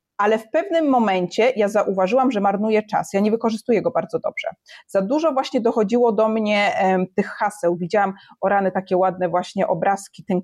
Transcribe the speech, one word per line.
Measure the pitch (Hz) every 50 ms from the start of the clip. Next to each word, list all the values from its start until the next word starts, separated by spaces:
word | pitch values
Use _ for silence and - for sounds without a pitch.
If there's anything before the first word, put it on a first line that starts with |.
| _ _ _ -
ale | - 220 220 233
w | 233 -
pewnym | - 320 370 403 330 330 311 277
momencie | 254 240 226 202 190 185 180 170 - - 220 262 -
ja | 208 - -
zauważyłam, | 214 208 - 208 190 190 185 185 240 262 254 254
że | 226 202
marnuję | 202 196 196 196 214 220 214 214
czas, | 214 - - 160 170 -
ja | - 196
nie | 208 214
wykorzystuję | 226 226 - 226 226 214 - - 233 180
go | - -
bardzo | - - 165 - - 160
dobrze. | - - - - - - - _ _ - - - -
Za | _ - 196
dużo | 190 202 277 311 330 311
właśnie | 262 269 - - - 247
dochodziło | 220 240 247 240 208 196 233 240 240 233
do | 208 220 220 220
mnie, | 220 220 214 208 208 202 202 185 -
em, | - 196 190 190 185 185 180 -
tych | 208 196
haseł, | - - - 214 - - - - 175 175
widziałam, | 165 180 170 214 208 196 190 190 190 - - - -
o | - 190
rany, | 202 202 196 185
takie | 190 190 190 - 185
ładne | 180 185 185 180 185 180 170
właśnie | 165 180 185 - - 196 180
obrazki, | - 185 165 - 196 196 196 - - _ - - -
ten | 185 180